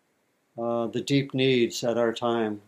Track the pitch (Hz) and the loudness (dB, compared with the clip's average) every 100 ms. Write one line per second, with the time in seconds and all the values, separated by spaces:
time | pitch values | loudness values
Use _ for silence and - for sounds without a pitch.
0 | _ _ _ _ _ - 117 117 117 120 | _ _ _ _ _ -8 -4 -2 -2 -4
1 | - 139 139 135 131 127 113 - 123 113 | 0 0 0 0 2 4 2 0 -2 0
2 | 117 113 120 117 110 104 | 0 0 -2 0 -2 -4